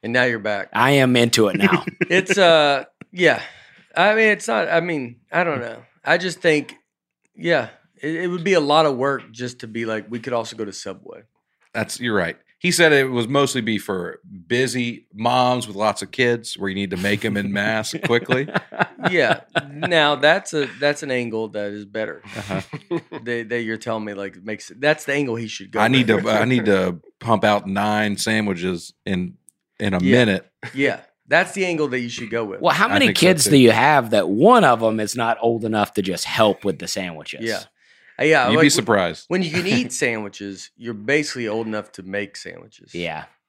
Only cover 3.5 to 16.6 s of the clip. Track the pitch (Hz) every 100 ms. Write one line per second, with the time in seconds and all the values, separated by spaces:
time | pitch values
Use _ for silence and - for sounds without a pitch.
3.5 | - - _ _ - 190 214 220 208 208
4.5 | 226 160 170 175 156 123 120 _ 165 175
5.5 | 139 117 113 - _ - 170 185 170 175
6.5 | 151 143 - _ _ _ _ _ - 165
7.5 | 160 113 - _ _ 147 160 180 175 170
8.5 | 180 147 151 156 131 135 135 - 113 123
9.5 | 123 117 113 113 110 104 120 117 120 113
10.5 | 113 104 92 - 95 92 - 113 _ _
11.5 | _ _ - 110 - 123 107 85 - _
12.5 | _ 175 170 165 143 135 123 113 139 135
13.5 | 131 113 107 - 95 87 - - 98 82
14.5 | 120 131 123 120 113 _ 101 113 123 123
15.5 | 123 107 98 107 101 92 - 120 120 110
16.5 | -